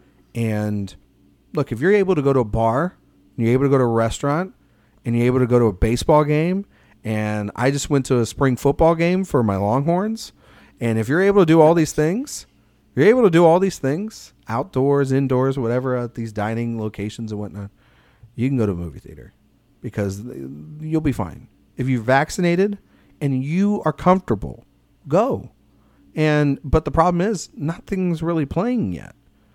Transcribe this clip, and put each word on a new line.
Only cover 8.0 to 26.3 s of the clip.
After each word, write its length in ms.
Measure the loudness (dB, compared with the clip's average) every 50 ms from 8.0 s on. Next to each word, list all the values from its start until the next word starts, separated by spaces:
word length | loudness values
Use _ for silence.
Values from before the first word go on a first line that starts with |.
| 0
to 120 | 2 0 0
a 80 | 0
spring 300 | -2 -2 0 0 0 0
football 380 | 2 0 0 2 4 2 2 2
game 300 | 2 0 0 0 -2 -2
for 180 | 0 0 0
my 140 | 2 0 0
Longhorns. 760 | 0 0 0 0 0 0 0 0 -2 -2 -4 -6 -8 -12 -16 -20 _ _ -20 -20 -20 -20 -20 _ -6
And 180 | -2 -2 0 0
if 100 | 0 0
you're 140 | 0 2
able 200 | 2 4 6 6
to 40 | 6
do 140 | 6 8 8
all 140 | 8 6 6
these 180 | 4 2 0
things, 540 | 0 0 0 0 0 -2 -6 -8 -12 -16 -16 _ _ _ _ _ _ _ _ _ 0
you're 120 | 4 6
able 160 | 6 6 6
to 80 | 6 4
do 140 | 6 6 6
all 160 | 6 6 4
these 180 | 2 0 -2 -2
things, 540 | -4 -4 -4 -4 -6 -10 -12 -16 -20 -20 _ _ _ -6
outdoors, 640 | -6 -6 -6 -4 -2 0 0 2 2 2 2 2
indoors, 460 | 0 0 0 2 0 0 0 0 0 -2
whatever, 380 | -2 -2 -2 -2 -2 -2 -4
at 180 | -4 -4 -6 -8
these 180 | -10 -10 -8
dining 480 | -6 -6 -4 -4 -4 -4 -4 -4 -6 -6
locations 500 | -6 -8 -6 -8 -8 -8 -8 -10 -10 -10
and 80 | -8 -8
whatnot, 300 | -10 -10 -10 -12 -14 -14 _ _ _ _ _ _ _ _ _ _ -20 -14 _
you 140 | -4 -2 -2
can 100 | 0 0
go 80 | 0
to 60 | 0
a 40 | -2
movie 220 | -4 -6 -10 -10 -14
theater 340 | -18 -20 -20 -20 -20 -20 _ _ _ _ _ _ _ _ _ _
because 400 | -14 -8 -6 -4 -4 -4 -6 -8 -12 -12 -12 -12 -12 -14 -14 -16 -16 -18 -16 -12
you'll 200 | -6 -4 -2 -2
be 120 | 0 -2
fine. 360 | -2 -4 -6 -8 -10 -16 -20 -20 _ _ _ _ _
If 120 | -6 -2 -2
you're 140 | -2 -2
vaccinated 760 | 0 2 2 2 2 0 -2 -2 0 0 2 2 0 0 -2 -8 _ _ _ _ _ _ _ -4
and 220 | -4 -2 -2 -2 -2
you 380 | -2 -2 0 0 0 0 0 -2
are 80 | -4
comfortable, 720 | -2 0 2 2 2 2 2 -2 -4 -4 -4 -8 -12 -14 -20 _ _ _ _ _ _ _ -6
go. 440 | -2 0 0 2 0 -2 -6 -8 -12 _ _ _ _ _ _ _ _ _ _ _ _ -4
And, 440 | 0 0 2